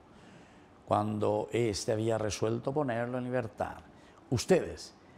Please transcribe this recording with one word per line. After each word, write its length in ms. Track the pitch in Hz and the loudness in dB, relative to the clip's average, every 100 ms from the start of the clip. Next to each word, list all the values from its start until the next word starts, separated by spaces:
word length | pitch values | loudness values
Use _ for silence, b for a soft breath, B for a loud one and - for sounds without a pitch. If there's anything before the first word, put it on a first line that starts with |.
| - B B B B B B B - | -20 B B B B B B B 0
cuando 600 | 104 107 107 107 107 - | 0 2 0 2 2 0
éste 400 | 110 117 98 - | 2 2 0 0
había 260 | 110 113 110 | 0 2 0
resuelto 560 | 107 - 110 117 135 | -2 -2 -2 0 -2
ponerlo 460 | 143 139 117 120 127 | -2 0 -2 -2 -4
en 60 | 123 | -2
libertad. 500 | 127 113 - 85 - - B B B - | -2 -4 -6 -8 -8 -18 B B B -2
Ustedes 640 | 123 - 170 92 80 - - B | -2 4 4 4 -8 -14 -18 B